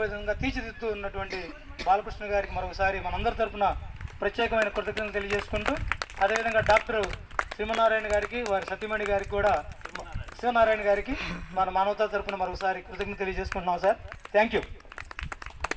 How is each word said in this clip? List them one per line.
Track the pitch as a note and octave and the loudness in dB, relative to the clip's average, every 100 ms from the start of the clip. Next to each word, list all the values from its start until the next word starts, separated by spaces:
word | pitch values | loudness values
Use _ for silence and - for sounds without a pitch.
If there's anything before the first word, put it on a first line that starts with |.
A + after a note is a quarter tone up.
విధంగా | G#3+ G#3 G3+ G3+ | 0 -2 -4 -2
తీర్చిదిద్దుతూ | - B3+ A3+ G#3 A3 G#3 | 0 -2 -4 -4 -4 -2
ఉన్నటువంటి | G3 G3 F#3+ F#3+ E3 - - - E3 | -4 -4 -6 -6 -8 -12 -14 -4 4
బాలకృష్ణ | G3+ G#3+ - G#3 | 4 2 -6 0
గారికి | G3+ G3 F#3 | 0 0 -2
మరొకసారి | F#3 F3 G3 G3 F3+ | -4 0 0 0 -2
మనందరి | F3+ A3 A#3 | -2 0 0
తరపున | G#3+ G#3 G3 D3 - - - - | 0 2 2 2 -4 -10 -10 -4
ప్రత్యేకమైన | G3+ G#3 A#3 A3+ G#3 G#3 | -2 0 2 2 2 0
కృతజ్ఞతలు | G#3 G#3 G#3+ G3+ | -4 -4 -4 -4
తెలియజేసుకుంటూ, | G3+ G3+ - G#3 G#3 D4+ - - - - | -2 -2 -2 -2 0 0 0 -4 -6 2
అదేవిధంగా | G3 A3 A3+ A3 G#3 | 4 4 2 4 6
డాక్టర్ | A3 - A3 F#3+ - - - - | 6 6 0 0 -2 -8 -4 -4
శ్రీమన్నారాయణ | - G#3+ A3+ A3+ A3 G#3+ G#3 | -2 0 4 4 4 2 2
గారికి, | G#3 A#3+ A3+ | 2 0 2
వారి | F#3+ F#3 | 2 0
సతీమణి | F#3+ G#3+ G#3+ G#3 | -4 -2 -2 0
గారికి | G3+ G3 G3+ | 0 0 2
కూడా, | G3+ E3 - - - - - - - - | 4 2 0 -10 -12 -12 -8 -8 -8 -4
శివనారాయణ | A#3+ A#3 A3 G#3+ G#3 | 2 6 6 4 4
గారికి | G3+ G3+ C#4 E3+ E3+ D#3+ F3+ | 2 2 -4 -4 -6 -6 -2
మన | F#3 F#3 | 2 2
మానవతా | G3 G#3 G#3 G#3 | 2 2 0 0
తరపున | G3+ F#3+ | -2 -2
మరొకసారి | F#3 F3+ F#3+ F3+ - | -2 -2 -2 -2 -4
కృతజ్ఞతలు | E3+ G3+ G3+ | -6 -6 -4
తెలియజేసుకుంటున్నాం | F#3+ F#3 F#3+ G3 F3+ F3 F#3+ | -4 -4 -4 -4 0 2 4
సార్. | - - - - G3+ | 2 0 -16 0 4
Thank | A3+ G#3+ | 4 2
you. | - - - - - - - - - - - | -2 -8 -14 -16 -14 -8 -8 -8 -12 -8 -8